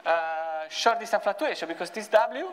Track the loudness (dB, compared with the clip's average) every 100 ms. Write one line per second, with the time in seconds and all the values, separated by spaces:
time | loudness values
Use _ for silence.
0 | 0 0 0 -4 -4 -6 -6 2 2 2
1 | 2 0 0 0 -2 -2 -6 -6 -8 -8
2 | 2 4 4 0 -8